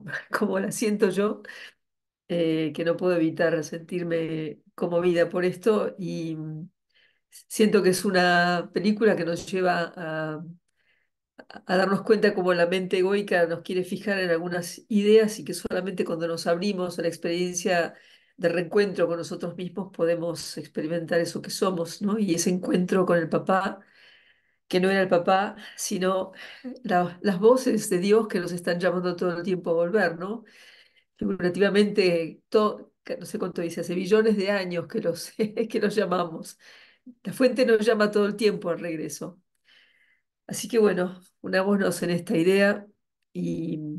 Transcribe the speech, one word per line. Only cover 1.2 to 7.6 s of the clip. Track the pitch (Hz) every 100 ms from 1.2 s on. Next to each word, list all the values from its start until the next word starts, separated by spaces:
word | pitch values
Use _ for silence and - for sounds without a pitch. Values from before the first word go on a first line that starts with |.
| 208 214 - - - _ _ _ _ _ _
eh, | 170 165 160 160 151
que | 165
no | 170
puedo | 185 175
evitar | 160 160 165 160
sentirme | 151 170 160 180 170 165 160 156 156 - _ -
conmovida | 170 170 180 170 170
por | 180 180
esto | 180 233 214 190 -
y | 170 170 160 156 156 156 175 _ _ _ _ _ _
siento | - _ -